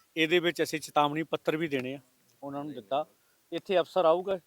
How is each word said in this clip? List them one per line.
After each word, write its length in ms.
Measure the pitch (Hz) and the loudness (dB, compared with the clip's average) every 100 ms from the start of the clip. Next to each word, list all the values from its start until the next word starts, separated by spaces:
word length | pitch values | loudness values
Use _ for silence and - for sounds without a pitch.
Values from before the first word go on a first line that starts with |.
| _ - | _ -2
ਇਹਦੇ 220 | 160 175 | 2 4
ਵਿੱਚ 240 | 165 165 | 2 -2
ਅਸੀਂ 180 | 156 156 | -2 -4
ਚੇਤਾਵਨੀ 420 | - - 147 151 | -2 2 2 0
ਪੱਤਰ 340 | 160 151 - 156 | -4 -4 -2 -2
ਵੀ 120 | 165 | -2
ਦੇਣੇ 260 | 139 127 | -4 -4
ਆ, 40 | 139 _ _ _ _ | -10 _ _ _ _
ਉਹਨਾਂ 220 | 139 139 | -12 -10
ਨੂੰ 80 | 147 | -10
ਦਿੱਤਾ। 340 | 127 107 139 151 _ _ _ _ | -12 -4 -4 -4 _ _ _ _
ਇੱਥੇ 280 | 170 - 185 | -10 0 0
ਅਫਸਰ 240 | 147 185 | 2 2
ਆਊਗਾ 360 | 165 170 185 190 | 4 4 0 -6